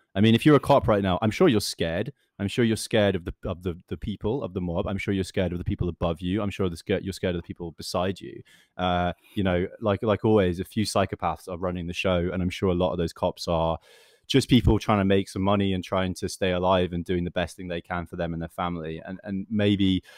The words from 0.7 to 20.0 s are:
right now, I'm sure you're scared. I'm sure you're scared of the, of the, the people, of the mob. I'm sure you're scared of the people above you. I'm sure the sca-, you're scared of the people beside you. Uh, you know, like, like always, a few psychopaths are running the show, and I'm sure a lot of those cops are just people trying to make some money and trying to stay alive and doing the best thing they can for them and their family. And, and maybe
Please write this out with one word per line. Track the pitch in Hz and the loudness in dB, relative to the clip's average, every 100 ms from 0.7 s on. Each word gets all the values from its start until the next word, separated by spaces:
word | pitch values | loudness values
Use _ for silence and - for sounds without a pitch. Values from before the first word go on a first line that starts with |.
| 135 - | 4 4
right | 104 | 2
now, | 98 87 | 2 0
I'm | 110 | 0
sure | - 185 | 2 4
you're | 107 | 4
scared. | - - 82 85 120 - _ - | 0 -4 -4 -4 -6 -10 _ -6
I'm | 98 | -4
sure | - 117 | 0 2
you're | 107 | 0
scared | - 113 101 | 0 2 2
of | 92 | 2
the, | 87 - 117 | -4 -10 -8
of | 87 | -6
the, | 92 85 - | -6 -8 -8
the | 90 | -10
people, | - 98 107 131 | -8 -6 -4 -4
of | 95 | -4
the | 95 | -4
mob. | 90 85 98 | -4 -2 -2
I'm | 95 | -4
sure | - | -2
you're | 98 | -2
scared | 92 - 90 | -2 -2 -2
of | 87 | -2
the | |
people | - 101 90 | -4 -2 -2
above | 80 87 82 | -2 -2 -2
you. | 90 101 | -2 -2
I'm | 101 | -2
sure | - 95 | -2 -2
the | 82 | -2
sca-, | - 90 | -2 -2
you're | 90 | -2
scared | - 95 | -4 -4
of | 87 | -4
the | - | -6
people | 95 85 | -10 -12
beside | - - 92 92 95 | -12 -6 -2 -2 -4
you. | 64 - - _ _ - | -10 -16 -20 _ _ -4
Uh, | 90 90 87 - _ | 0 0 0 -4 _
you | - | -2
know, | 95 90 95 - | 0 2 0 -4
like, | 110 98 | -2 0
like | 110 101 113 | 0 0 4
always, | 107 92 87 | 4 4 0
a | |
few | 92 113 | -4 -4
psychopaths | 101 104 98 - 87 80 - | 0 0 0 -2 -6 -6 -8
are | 87 | -6
running | 90 90 85 | -6 -4 -6
the | |
show, | 90 98 90 87 | -4 0 2 0
and | 92 | -2
I'm | 90 | -2
sure | - 98 | 0 0
a | |
lot | 87 90 | 2 2
of | 87 | 0
those | 85 | -4
cops | - 90 - - | -2 -4 -4 -2
are | 82 82 80 _ - _ _ - | 0 0 -2 _ -20 _ _ 0
just | 135 - | 2 4
people | 123 - 107 | 4 6 2
trying | - 104 | 2 2
to | |
make | 98 98 98 | 4 2 0
some | 101 | -2
money | 98 101 98 | 0 2 2
and | 92 | -2
trying | - 95 92 | -2 -2 -2
to | 90 92 | -4 -8
stay | - 95 | -2 -2
alive | 90 92 92 90 | 2 4 4 2
and | 87 | -2
doing | 85 90 | -2 -2
the | 87 | -2
best | 90 85 - | -2 -4 -6
thing | 92 | -10
they | 87 | -10
can | - 87 82 | -8 -8 -8
for | 87 | -6
them | 85 | -6
and | 82 | -6
their | 82 | -8
family. | - 87 87 80 80 | -6 -6 -4 -8 -10
And, | - 92 | -12 -14
and | 101 98 98 | -8 -8 -4
maybe | 107 104 101 98 92 | 0 2 4 4 2